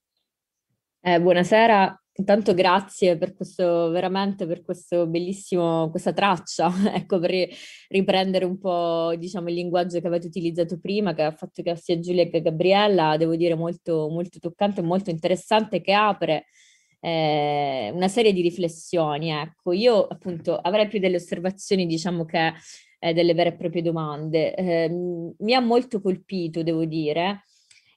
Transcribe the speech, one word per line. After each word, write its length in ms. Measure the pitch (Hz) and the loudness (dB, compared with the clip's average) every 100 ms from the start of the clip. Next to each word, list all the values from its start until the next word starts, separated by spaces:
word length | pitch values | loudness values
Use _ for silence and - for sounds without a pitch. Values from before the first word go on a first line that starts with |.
| _ _ _ _ _ _ _ _ _ _ | _ _ _ _ _ _ _ _ _ _
Eh, 160 | 180 175 | 2 4
buonasera, 800 | 175 175 175 214 233 202 190 - _ | 4 4 4 6 6 6 4 -2 _
intanto 380 | - 196 208 214 | -6 0 2 2
grazie 640 | 180 185 185 196 - 185 170 | 2 4 2 0 0 0 2
per 160 | 185 | -2
questo, 560 | - 175 - 180 170 165 | -8 -12 -2 0 0 0
veramente 580 | 170 180 190 196 196 170 | -2 -2 -2 -2 -4 -6
per 160 | 175 | -6
questo 440 | - 175 - 175 170 | -8 -12 -4 0 0
bellissimo, 800 | 170 180 196 - 180 170 165 160 | -2 -4 -8 -4 -2 0 0 -2
questa 240 | 170 202 | -2 -4
traccia, 580 | 170 196 175 - - 165 | 0 2 0 -4 -2 0
<laughs> 220 | 180 202 | 2 0
ecco, 260 | 180 - 190 | -2 -2 -2
per 100 | 170 | 0
ri-, 180 | 185 175 - - - - | 0 -2 -6 -20 -20 -4
riprendere 560 | 190 190 190 190 185 | 0 2 2 2 2
un 140 | 185 185 | 0 -2
po', 560 | 190 175 170 165 165 170 | -2 -2 0 0 0 -2
diciamo, 320 | 175 185 170 | -6 -8 -6
il 60 | |
linguaggio 460 | 175 175 175 180 170 | -4 -2 0 0 -2
che 60 | 170 | -2
avete 180 | 175 175 | -2 -4
utilizzato 520 | 180 170 165 170 170 | -4 -4 -2 -2 -4
prima, 360 | 180 202 202 | -4 -2 0
che 80 | 156 | 0
ha 80 | 151 | -2
fatto 320 | 156 180 - | -4 -12 -8
che 120 | 170 170 | -6 -6
sia 220 | - 170 | -2 -2
Giulia 280 | 170 180 165 | 0 2 2
che 160 | 165 | 0
Gabriella, 760 | 160 160 180 196 208 185 156 156 | -2 2 4 4 4 4 4 2
devo 200 | 165 165 | 0 2
dire, 180 | 170 | 0
molto, 540 | 165 170 175 - 160 151 | 0 -4 -6 -4 -2 -2
molto 280 | 165 180 165 | -4 -6 -8
toccante 400 | 175 - 202 202 | -12 -2 -2 0
e 40 | |
molto 260 | 165 185 196 | 0 0 -2
interessante, 720 | 165 175 - - 220 220 190 | -4 -2 -2 2 0 2 -2
che 120 | 160 | 2
apre, 540 | 202 214 196 220 151 - _ _ _ _ _ | 2 2 2 0 -2 -4 _ _ _ _ _
eh, 880 | 165 160 156 151 147 147 143 131 104 | -4 0 0 2 0 0 -2 -4 -6
una 140 | 160 185 | -2 -2
serie 240 | 233 220 | 2 2
di 80 | 185 | 2
riflessioni, 880 | 175 175 170 160 - 175 156 147 160 | 0 -2 -4 -6 -4 -2 -2 -2 -4
ecco. 420 | 151 156 - 180 | -4 -6 -8 -4
Io, 340 | 180 240 214 - | 2 4 4 2
appunto, 520 | 196 185 165 160 165 | -4 -10 -8 -4 -4
avrei 300 | 175 208 208 | 0 0 0
più 100 | 208 | 0
delle 180 | 185 175 | 0 0
osservazioni, 680 | 170 185 185 190 - 190 175 | -4 -6 -6 -8 -2 -2 0
diciamo, 400 | 160 170 175 160 | -2 -2 -4 -2
che, 260 | 175 160 160 - - _ _ | 0 0 -2 -12 -20 _ _
eh, 140 | 170 | -2
delle 200 | 165 170 | 2 2
vere 160 | 165 170 | 4 2
e 60 | 170 | 0
proprie 260 | 175 175 | -4 -2
domande. 720 | 165 165 151 147 156 160 147 | -2 -2 -4 -6 -2 0 0
Ehm, 800 | - 185 165 165 175 180 170 170 - | -2 -2 0 0 -2 -6 -6 -10 -6
mi 160 | 208 | 0
ha 60 | 262 | 2
molto 400 | 233 240 254 208 | 4 2 0 -2
colpito, 640 | 196 185 - 190 165 170 | -2 -4 -6 -6 -6 -4
devo 220 | 165 160 | -2 -2
dire, 600 | 160 160 151 160 180 202 - _ _ _ _ | -2 -4 -4 -2 -2 -4 -12 _ _ _ _